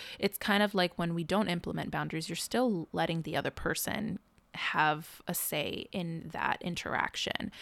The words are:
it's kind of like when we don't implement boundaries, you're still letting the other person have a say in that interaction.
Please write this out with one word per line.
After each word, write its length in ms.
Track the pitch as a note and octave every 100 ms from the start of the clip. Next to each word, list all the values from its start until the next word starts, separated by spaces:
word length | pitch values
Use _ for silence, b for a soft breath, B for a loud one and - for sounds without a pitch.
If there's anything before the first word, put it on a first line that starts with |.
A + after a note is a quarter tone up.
| B B
it's 200 | G3 -
kind 240 | - G3+
of 120 | G#3
like 180 | G3 F3+ -
when 180 | E3+
we 100 | E3+
don't 240 | D#3+ F#3+ F3+
implement 420 | E3+ - D#3+ D#3
boundaries, 380 | D#3 D3+ D#3+ E3
you're 80 | E3
still 520 | - A3+ B3+ F3+ D3+
letting 300 | F3 E3 E3
the 140 | D#3 C#3+
other 140 | D3
person 680 | - - - - - - F#3+ - _ _
have 680 | - - D#3 D3+ D3+ D#3+ - -
a 60 |
say 520 | F3 - D3+ F#2+ - -
in 380 | G3+ E3+ E3 D#3+
that 240 | - - -
interaction. 880 | - E3+ - - - - - - - B